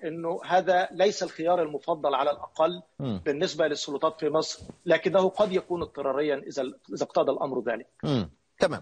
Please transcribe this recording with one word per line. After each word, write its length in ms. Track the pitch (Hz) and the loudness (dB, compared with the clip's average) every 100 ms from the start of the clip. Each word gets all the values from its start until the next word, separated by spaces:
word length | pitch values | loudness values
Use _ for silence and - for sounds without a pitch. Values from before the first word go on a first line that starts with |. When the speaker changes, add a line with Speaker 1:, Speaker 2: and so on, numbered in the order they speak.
Speaker 1:
أنه 380 | 160 165 165 180 | -8 -6 -6 -6
هذا 420 | - 180 180 180 190 | 2 2 4 2 2
ليس 320 | 175 202 - | 2 2 2
الخيار 380 | 175 - 160 180 | -6 -2 2 2
المفضل 540 | 156 143 - 165 143 | 2 -2 -2 0 0
على 160 | 135 143 | 2 0
الأقل 500 | 143 - - 160 180 - - | -2 -6 0 0 0 -12 -8
Speaker 2:
مم. 220 | 135 95 | -6 -4
Speaker 1:
بالنسبة 420 | 147 143 185 147 156 | -2 0 -2 0 0
للسلطات 520 | 143 - 139 160 - | 0 -6 -2 -2 -2
في 100 | 151 | 0
مصر، 340 | 156 156 - - - | 0 -2 -8 -14 -8
لكنه 440 | 175 160 185 185 185 | 2 2 4 4 4
قد 240 | - 208 | 2 0
يكون 280 | 180 - 170 | 0 -2 -4
اضطرارياً 540 | 156 147 139 135 151 | -4 -4 -2 0 0
إذا، 280 | 135 - 143 127 - - | -2 -4 -6 -6 -8 -10
إذا 80 | 160 | -6
اقتضى 280 | 139 175 143 | -2 2 2
الأمر 320 | 139 147 127 | 0 -2 -2
ذلك. 240 | 117 113 - - | -4 -6 -8 -8
Speaker 2:
مم. 260 | 151 131 82 _ _ - | -2 -2 -2 _ _ 0
تمام. 220 | 180 123 | 0 0